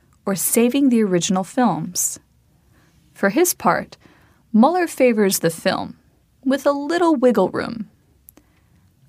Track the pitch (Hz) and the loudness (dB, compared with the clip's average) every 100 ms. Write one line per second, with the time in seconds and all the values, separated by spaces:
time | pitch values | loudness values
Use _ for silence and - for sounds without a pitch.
0 | _ _ - 190 - - 240 277 277 233 | _ _ -6 -4 -2 0 2 2 2 2
1 | 214 180 170 185 190 - 240 160 170 180 | 2 0 0 -4 -4 -2 0 0 -6 -6
2 | - - _ _ _ _ _ _ _ _ | -8 -8 _ _ _ _ _ _ _ _
3 | _ - 196 220 349 - 196 165 - - | _ -4 -2 2 0 0 -2 -2 -4 -18
4 | _ _ _ _ _ 214 262 359 330 - | _ _ _ _ _ 2 4 2 -2 2
5 | 254 214 196 196 165 - 190 - 95 - | 2 2 0 0 -4 -4 -4 -4 -8 -14
6 | _ _ _ _ 269 269 285 285 285 349 | _ _ _ _ -2 0 0 -2 -4 0
7 | 339 294 254 233 185 - - - 202 _ | 2 4 2 2 0 -2 -8 -8 -12 _
8 | _ _ - _ _ _ _ _ _ _ | _ _ -20 _ _ _ _ _ _ _